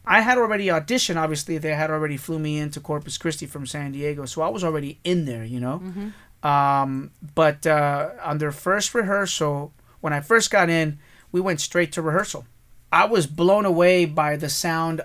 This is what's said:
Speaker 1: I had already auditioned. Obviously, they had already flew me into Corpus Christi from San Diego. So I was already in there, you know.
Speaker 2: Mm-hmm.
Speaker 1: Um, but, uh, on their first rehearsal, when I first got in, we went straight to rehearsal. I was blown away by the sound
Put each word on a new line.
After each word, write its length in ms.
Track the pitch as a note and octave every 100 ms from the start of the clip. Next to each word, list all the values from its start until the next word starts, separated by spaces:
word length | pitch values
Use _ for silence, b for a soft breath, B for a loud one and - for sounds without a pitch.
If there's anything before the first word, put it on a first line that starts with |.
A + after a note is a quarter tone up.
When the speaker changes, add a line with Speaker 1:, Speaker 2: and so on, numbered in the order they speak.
Speaker 1:
I 160 | - G3+
had 160 | A3+ B3
already 280 | A3+ G#3 G3
auditioned. 500 | D#3+ D3 B3 - E3
Obviously, 420 | D#3 D3+ - D#3
they 160 | D#3
had 160 | D3+ D#3
already 260 | D#3 D3+ C#3+
flew 220 | - D#3+
me 200 | D3+ D3+
into 220 | D3 D3
Corpus 380 | C#3+ D3 D3 -
Christi 280 | E3 D3+ D3
from 200 | D3 C3
San 260 | D3+ C#3+
Diego. 320 | C#3 D3 D3
So 180 | C3 D#3+
I 60 | E3
was 160 | G#3+
already 340 | F3 D#3 C#3+ C#3+
in 200 | F3 F3+
there, 200 | C#3+ A2+
you 160 | A2+ B2
know. 200 | B2 D#3+
Speaker 2:
Mm-hmm. 640 | F#3 F#3 G#3 - - _ D3
Speaker 1:
Um, 640 | C#3+ C#3 C#3 C3+ C3+ D3 _ D3
but, 320 | E3 D#3 D3 E3
uh, 440 | D3+ C#3+ C#3+ D#3 A#3
on 160 | E3+ D3+
their 120 | D3+
first 420 | C#3+ F3+ G3+ G3+
rehearsal, 800 | A#3+ G3 G3+ F#3+ - D3+ C#3+ D3 - b b
when 120 | D#3+
I 80 | C#3+
first 300 | C#3+ A3+ G#3
got 180 | G#3 E3+
in, 300 | E3 D#3 D3 b b b
we 80 | F3
went 200 | F#3+ D3+
straight 300 | - F3 D#3+
to 100 | E3+
rehearsal. 440 | D#3+ E3+ G3+ C#3+ A#2+ _ _ - -
I 140 | - G#3
was 200 | A3+ C#3+
blown 380 | D3+ F3+ G3+
away 400 | G3+ E3+ F3 F3+
by 320 | E3 D#3 D3+ D3+
the 140 | D3+
sound 500 | - F3 D#3+ E3 D#3+